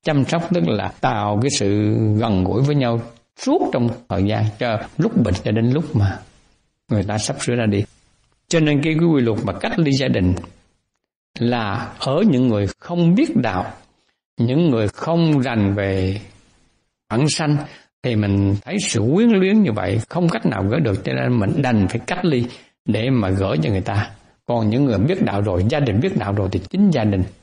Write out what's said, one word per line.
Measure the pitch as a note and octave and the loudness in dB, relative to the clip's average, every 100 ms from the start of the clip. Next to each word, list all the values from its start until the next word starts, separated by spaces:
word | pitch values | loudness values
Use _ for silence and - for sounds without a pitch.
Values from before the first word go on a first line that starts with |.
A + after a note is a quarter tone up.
Chăm | - D3 | 0 0
sóc | B2 E3+ E3+ | 2 0 0
tức | F3 E3 | 0 0
là | G#2+ F#2+ - | -2 -4 -2
tạo | C3+ A2+ G#2 G#2 | -2 0 0 0
cái | C3 | 0
sự | - G#2 G#2 G#2+ A2 A2 G#2+ | 0 0 2 2 2 2 2
gần | A#2 F#2+ | 2 0
gũi | F#2 A2 | 0 0
với | C#3 D3 | 2 2
nhau | B2+ A#2 A2+ - _ - | 0 -2 -4 -18 _ -8
suốt | - E4+ - | -2 0 0
trong | - A#2+ A2+ - | 0 0 -2 -6
thời | F#2 | -2
gian, | G2 A2 A2 - | 0 0 -2 -2
cho | B2 G#2+ - - | -4 -2 -6 -2
lúc | G3 A3+ | 0 2
bệnh | G#2+ - | 0 -2
cho | - | 0
đến | A2 A#2 | 0 2
lúc | C3+ E3+ - | 0 -2 0
mà | G2+ F2+ - _ _ _ _ _ _ | 0 -2 -14 _ _ _ _ _ _
người | G#2+ | -4
ta | G2 G#2+ | -2 -4
sắp | - - | -6 -6
sửa | - A#2+ | -4 -2
ra | G#2+ | 0
đi. | G2+ G#2+ _ _ _ _ _ _ | 0 -4 _ _ _ _ _ _
Cho | E3+ | 0
nên | D3+ D3 | 2 2
cái, | D3+ D#3+ | 0 0
cái | E3+ | 2
quy | D3 | 2
luật | A#2 G#2+ | 2 0
mà | G#2 | -4
cách | F2+ - - | -4 -4 0
ly | D#3 | 0
gia | C3+ B2+ | 2 0
đình | A#2+ F2+ F#2+ - - _ _ _ _ _ _ _ - | 2 2 0 -6 -20 _ _ _ _ _ _ _ -4
là | A#2+ A#2+ G#2+ F#2+ E2+ - | -2 0 -2 -4 -8 -8
ở | - C#3+ A3 | -4 2 2
những | C3 B2+ | 4 2
người | G#2 G2 - | 2 0 -4
không | - F3 E3+ F#3+ | -8 0 2 4
biết | D#4+ - | 2 0
đạo, | A#2 F#2 F2 - _ _ _ _ _ - | 0 -2 -6 -10 _ _ _ _ _ -2
những | A#2+ C#3 E3+ | 0 2 2
người | A#2 G#2 | 2 0
không | - - E3+ E3 D3+ | -2 -2 2 2 2
rành | B2+ A#2 G2+ G2+ | 2 0 0 0
về | G2 F#2+ F#2 G2+ - - _ _ _ _ _ _ _ | 0 0 -2 -4 -10 -20 _ _ _ _ _ _ _
vãng | A2+ D3+ | 0 0
sanh | - D3+ D3 C#3+ - _ _ | 0 0 -2 -2 -16 _ _
thì | B2+ A2 | -2 0
mình | G#2 G2 G2 G2+ | 2 2 2 0
thấy | - G3 | -4 -6
sự | - A#2 G#2+ E3 | -4 -2 0 2
quyến | A#3 | 4
luyến | G3+ F#3+ G#3+ | 4 4 4
như | F#3 | 2
vậy | G#2+ F#2 G#2+ - | 0 -2 -2 -2
không | E3 E3+ | -2 0
cách | A3+ - | 0 -2
nào | G2+ | -2
gỡ | F#2+ C3+ | -2 0
được, | C3 F#2+ - | 0 -2 -2
cho | |
nên | C3 B2+ B2 | -2 0 0
mình | G2 - | 0 0
đành | C3 A2+ F#2 | 0 2 0
phải | A2+ - | -2 -6
cách | F3+ F#3 | -4 0
ly | C3 A#2+ - - _ - | 0 -2 -8 -20 _ -4
để | G#2+ A#2+ | -2 0
mà | C3 F#2+ | 0 0
gỡ | G2 G2 C3 | 0 0 0
cho | D#3 | 0
người | G2 | -2
ta. | F#2+ G#2 G#2 - _ _ - | -2 -4 -4 -12 _ _ -6
Còn | A#2+ G#2+ | -2 0
những | A#2 C#3+ | 2 0
người | G2+ | 2
biết | A#2 F#3 A#2 | 0 0 0
đạo | G2 | 0
rồi, | G#2 F2+ G2 | -2 0 0
gia | D3+ | 0
đình | C#3 G2+ | 0 0
biết | E3 F#3+ | 0 -2
đạo | F#2+ | -2
rồi | G2+ F#2+ | -2 -2
thì | F#2+ - | -4 -4
chính | F3+ G3+ | 2 2
gia | D3 | 4
đình | G#2+ G2 F2+ - | 0 0 -2 -8